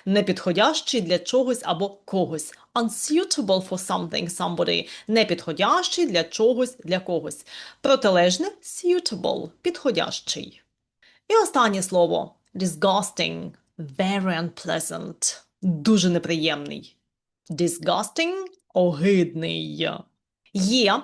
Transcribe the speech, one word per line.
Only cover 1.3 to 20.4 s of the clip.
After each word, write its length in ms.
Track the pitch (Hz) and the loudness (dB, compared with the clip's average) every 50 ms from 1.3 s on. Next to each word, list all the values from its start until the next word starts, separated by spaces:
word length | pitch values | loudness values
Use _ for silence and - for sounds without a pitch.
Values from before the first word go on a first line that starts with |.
| - 254 269 254 247 233 - | 0 0 2 2 0 -4 -2
або 260 | - 175 165 202 196 | -4 -2 -2 -2 -6
когось. 640 | 196 - _ - - 190 175 135 160 151 - - - - - _ - 240 | -6 -10 _ -4 -2 -2 0 0 -2 -8 -8 -10 -14 -20 -18 _ -4 -2
Unsuitable 920 | 233 226 226 - - - 302 330 370 349 - - 233 196 190 185 185 - | -2 -2 -2 -4 -4 0 2 0 2 0 -2 -2 0 2 2 0 0 -2
for 80 | 190 185 | -6 -6
something, 520 | - - 190 180 175 170 165 147 175 165 | -4 -2 -2 -4 -4 -4 -4 -4 -4 -4
somebody. 580 | - - 185 180 175 170 175 175 175 170 170 - - - - - | -4 -4 -4 -4 -2 0 0 0 0 -2 -2 -6 -12 -16 -6 0
Непідходящий 1000 | 220 226 214 214 175 165 - - 156 - 190 226 294 359 359 - - 349 339 | 2 2 2 2 0 -4 -4 -8 -4 0 2 2 2 2 2 -2 0 0 0
для 180 | 277 185 170 165 | 2 2 0 0
чогось, 540 | 165 - - 220 240 254 240 254 247 - - | 0 0 2 4 4 4 4 0 -4 -4 -12
для 220 | - - 180 185 | -6 -2 -2 -2
когось. 460 | 185 - 175 160 151 156 - - - - - - - - - _ | -2 -2 -4 -4 -4 -6 -12 -12 -16 -20 -18 -18 -18 -20 -14 _
Протилежне — 680 | - - 269 254 - 202 185 175 175 180 180 185 339 403 - - - | 2 4 4 4 6 6 6 6 6 6 4 2 -2 -4 -6 -10 -16
suitable, 840 | - - - - 349 359 359 349 - 226 - - - - - - - - _ | -14 -12 -4 2 2 2 2 2 -2 -6 -4 -2 -2 -2 -2 -4 -10 -12 _
підходящий. 1000 | - 349 339 - - 277 202 175 - - - - - - - 147 - - - - _ _ _ _ _ _ _ _ _ _ _ _ _ - | -4 -4 -4 -2 -2 0 0 0 -2 -2 -4 -8 -6 -6 -8 -8 -8 -14 -16 -20 _ _ _ _ _ _ _ _ _ _ _ _ _ 2
І 80 | 415 | 4
останнє 480 | 453 415 339 - 277 240 220 196 190 185 | 4 4 4 4 4 4 4 2 0 -2
слово. 520 | 190 185 180 170 156 170 165 151 160 _ _ _ _ - | 0 4 4 4 4 4 0 -2 -4 _ _ _ _ -6
Disgusting. 960 | 190 190 180 160 151 202 196 190 202 190 - - - 170 160 165 165 170 165 - _ _ _ _ - | -2 -2 -2 -2 2 2 4 4 4 0 -2 -4 -4 -4 -4 -4 -6 -10 -12 -14 _ _ _ _ -14
Very 720 | 160 143 139 - 185 190 196 202 185 190 175 160 170 165 | -14 -12 -4 -2 -2 0 0 0 0 0 -2 -2 -2 -6
unpleasant. 920 | - - - 170 165 165 - - 170 165 170 - 170 - - - - - - _ _ - | -8 -10 -6 -4 -4 -4 -4 -6 -8 -8 -10 -12 -10 -4 -4 -4 -4 -6 -16 _ _ -4
Дуже 480 | - 185 170 151 143 220 220 202 170 185 | -2 -2 0 0 4 4 4 6 4 4
неприємний. 880 | 175 170 170 170 170 160 156 160 147 147 143 143 147 147 - - _ _ _ _ _ _ _ _ _ _ _ - | 2 2 0 -2 -2 0 0 0 0 -2 -6 -10 -12 -12 -14 -16 _ _ _ _ _ _ _ _ _ _ _ -10
«Disgusting» 960 | 170 143 175 165 170 - 160 - 170 185 220 - - - 330 339 370 381 381 370 - _ _ _ - | -4 -2 -2 -2 -2 -2 -2 -2 0 0 -2 -4 -2 -2 -2 -2 -2 -6 -8 -10 -14 _ _ _ 0
огидний. 1160 | 185 180 175 160 143 170 202 202 185 170 170 - 160 160 165 165 165 160 156 151 151 160 160 - - - _ _ _ _ _ _ _ | 2 2 2 2 2 2 2 4 4 2 0 -2 -6 -6 -4 -4 -6 -6 -8 -6 -6 -6 -6 -6 -8 -14 _ _ _ _ _ _ _